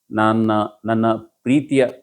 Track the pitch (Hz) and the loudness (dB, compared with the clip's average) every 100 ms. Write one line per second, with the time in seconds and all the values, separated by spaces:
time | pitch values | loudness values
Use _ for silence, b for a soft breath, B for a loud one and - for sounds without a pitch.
0 | - 107 110 113 110 107 104 - 110 113 | -8 0 2 2 0 0 -2 -6 -4 0
1 | 113 110 - _ 120 143 139 135 123 - | 0 -2 -6 _ -2 0 0 0 0 -4